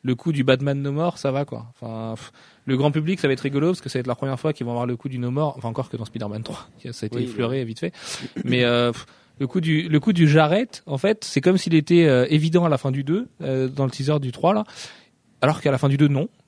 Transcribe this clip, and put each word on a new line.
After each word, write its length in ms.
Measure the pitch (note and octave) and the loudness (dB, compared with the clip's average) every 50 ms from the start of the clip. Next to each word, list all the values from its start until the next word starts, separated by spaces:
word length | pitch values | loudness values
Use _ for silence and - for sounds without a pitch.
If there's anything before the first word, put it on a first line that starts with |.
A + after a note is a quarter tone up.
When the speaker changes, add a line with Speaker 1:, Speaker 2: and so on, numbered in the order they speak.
Speaker 1:
Le 140 | - - B2+ | -4 -4 -4
coup 160 | A#2 - E3+ | -2 -2 -2
du 120 | D#3 C#3 B2+ | -2 0 2
Batman 380 | C3+ C3 B2+ C#3 C#3+ C#3 C#3 | 2 2 2 2 -2 -2 -2
No 100 | C#3 C#3 | -4 -4
More, 260 | C#3 D3 E3 F3 E3 - | -4 -2 -2 -2 -4 -2
ça 120 | - C#3 | -4 -2
va, 140 | C3 C#3 C#3+ | -2 -2 -4
quoi. 220 | C#3 - A2+ A2+ A#2 B2 _ | -6 -8 -12 -12 -16 -18 _
Enfin, 360 | - A2+ A2+ A2 A2+ A2+ A2 | -12 -10 -10 -8 -8 -8 -10
pff, 160 | A2 - - _ _ - _ _ _ _ | -10 -12 -18 _ _ -20 _ _ _ _
le 100 | - C3+ | -2 0
grand 140 | B2+ C#3 D3 | 2 2 2
public, 280 | C#3 D#3 D3+ D#3+ G3 - | 2 0 -2 -2 -4 0
ça 80 | - C#3+ | 0 0
va 60 | C3+ | 0
être 80 | C3 | 0
rigolo 260 | - C#3+ C#3 C#3+ D3 E3+ | -2 -4 -2 0 0 0
parce 140 | F#3 - | 0 -2
que 60 | - C3 | -6 -6
ça 100 | - B2+ | -6 -6
va 20 | |
être 60 | B2 B2+ | -4 -4
la 80 | A#2+ | -4
première 240 | - - C3+ C3+ B2 | -4 -4 -6 -6 -2
fois 120 | - D#3 | -4 -4
qu'ils 140 | D3+ - B2+ | -4 -4 -6
vont 60 | A#2+ | -6
avoir 160 | A#2+ A#2+ B2 B2 | -4 -4 -4 -4
le 100 | B2 A#2 | -4 -6
coup 120 | - C#3 | -8 -8
du 100 | C3 B2 | -8 -6
No 100 | B2 B2 | -6 -4
More. 240 | B2+ C#3+ D#3 D3 - B2+ | -2 -2 -2 -2 -4 -6
Enfin, 120 | A2+ A#2 | -8 -8
encore 200 | A#2 C#3 C3 - | -6 -6 -8 -8
que 40 | - A#2 | -8 -10
dans 80 | A2 | -10
Spider-Man 360 | - - A2 G#2+ G#2 G#2 G#2+ | -10 -10 -10 -8 -8 -8 -8
trois, 260 | A2+ - - - - - _ - | -8 -10 -12 -14 -14 -20 _ -18
qui 80 | _ B2+ | _ -14
a, 40 | A#2+ | -12
ça 120 | - - | -8 -10
a 20 | G#2 | -8
été 100 | A#2+ A#2+ | -4 -6
Speaker 2:
Oui, 60 | B2 | -6
Speaker 1:
effleuré 340 | B2+ A2+ G#2 A#2+ A#2 B2+ C3+ | -6 -4 -4 -2 -2 -2 -4
Speaker 2:
oui. 60 | B2+ | -4
Speaker 1:
vite 140 | A2+ A2+ - | -6 -8 -8
fait. 140 | - F3+ - - - - - - - - - - - | -8 -8 -8 -10 -14 -14 -12 -12 -12 -12 -10 -8 -4
Mais, 180 | A#2+ B2+ B2+ B2 | 0 2 2 4
euh, 280 | A#2+ A#2+ A#2+ A#2+ A#2+ | 4 4 4 2 2
pff, 140 | A2+ - - - - _ _ _ _ - | 0 -4 -10 -18 -20 _ _ _ _ -8
le 60 | C#3 B2+ | -8 -2
coup 140 | - F#3 | -2 -2
du, 260 | D#3+ D#3+ D#3 D#3 E3+ E3+ | 0 2 0 0 0 2
le 120 | D#3 D3 | 0 2
coup 120 | - A3 | 2 2
du 160 | G3+ E3+ E3 D3+ | 4 4 6 6
J'arrête, 540 | D3 D#3+ D#3 D3+ E3+ G#3 C4 - - - _ - | 8 6 6 6 4 0 0 -2 -8 -18 _ -8
en 100 | C#3+ C3+ | -6 -2
fait, 260 | - G3 A3 - - | 0 0 0 0 -4
c'est 160 | - - C#3+ | -4 -4 2
comme 180 | C3+ F3+ F#3 F#3 | 2 4 2 2
s'il 160 | - F3 E3 | 2 4 2
était, 300 | D#3+ D3 - F3 E3+ E3+ D3+ | 2 4 6 6 6 6 6
euh, 180 | C3+ B2 B2+ - | 6 4 4 4
évident 340 | D3+ D3+ D3+ E3 D#3+ F3 E3+ | 4 2 2 4 2 4 4
à 40 | E3 | 4
la 100 | D3 C3+ | 0 0
fin 100 | - C#3 | 0 -2
du 120 | C3 C#3 C#3 | -2 -2 -2
deux, 240 | C3+ E3 G3+ B3 A#3+ _ _ | -2 -2 -2 -2 -6 _ _
euh, 260 | E3 C3+ C3 C3 C3 C3 | -6 -4 -2 -2 -2 -2
dans 160 | C3+ C#3 C#3 | -2 -2 -2
le 60 | C3 | -2
teaser 280 | - - C#3 C#3 D3+ D3 | -2 -4 -2 0 0 0
du 120 | C3+ B2+ | -2 -4
trois, 240 | A#2+ - - E3+ G3+ | -6 0 2 2 2
là. 80 | G#3+ G#3+ - - - - - - - _ _ _ _ _ _ _ _ | 2 -2 -6 -10 -18 -18 -18 -18 -20 _ _ _ _ _ _ _ _
Alors 200 | - C#3 D#3 D3+ | 2 2 2 2
qu'à 100 | - D3+ | 2 0
la 60 | C3+ B2+ | 0 2
fin 100 | - C#3 | 2 2
du 80 | C#3 C3+ | 4 4
deux, 100 | D3+ C#3+ | 4 4
non. 180 | C#3+ C3+ D#3+ A#3+ - _ _ | 4 0 -2 -4 -8 _ _